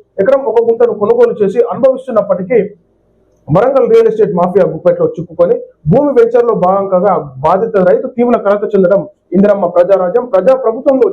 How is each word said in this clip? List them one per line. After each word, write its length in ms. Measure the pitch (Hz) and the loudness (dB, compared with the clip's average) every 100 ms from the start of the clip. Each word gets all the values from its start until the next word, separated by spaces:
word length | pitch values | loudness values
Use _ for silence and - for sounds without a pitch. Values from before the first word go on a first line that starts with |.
| - - | -10 -4
ఎకరం 220 | 196 269 | 0 0
ఒక 200 | 269 233 | -2 0
గుంటను 320 | 226 233 240 | 0 0 0
కొనుగోలు 500 | 202 208 240 220 202 | 0 0 2 0 0
చేసి 160 | 196 240 | -2 0
అనుభవిస్తున్నప్పటికీ 1000 | - 233 262 254 254 220 196 185 190 233 143 - _ _ _ _ _ _ - 165 | -2 0 0 0 -4 -4 -2 -4 -2 -2 -2 -8 _ _ _ _ _ _ -2 0
వరంగల్ 320 | 254 269 226 | 2 2 2
రియల్ 180 | 226 226 | 4 2
ఎస్టేట్ 280 | 220 180 175 | 0 -2 0
మాఫియా 300 | 180 190 160 | 0 0 0
గుప్పెట్లో 420 | 156 175 175 156 | 0 -2 0 -2
చిక్కుకొని 520 | - - - 175 - - _ 147 | -4 -8 -2 0 0 -6 _ 0
భూమి 240 | 233 294 | 2 2
వెంచర్లో 440 | 247 226 240 240 190 | 2 2 2 0 0
భాగంగా 800 | 180 196 190 180 202 165 143 - | 0 0 0 0 0 -2 -4 -4
బాధిత 400 | 156 190 226 202 | -2 0 0 0
రైతు 300 | 180 214 - | 2 0 -2
తీవ్ర 300 | 233 240 220 | -4 0 0
కలత 260 | 196 202 208 196 | 0 -2 -2 0
చెందడం 320 | 175 196 - - _ | 2 0 -2 -14 _
ఇందిరమ్మ 340 | 190 208 196 175 | 0 2 2 0
ప్రజారాజ్యం 580 | 180 180 190 180 240 247 | 0 2 2 0 -2 -2
ప్రజా 280 | 185 220 262 | 0 2 0
ప్రభుత్వంలో 520 | 233 262 285 262 202 | -2 -2 -2 0 0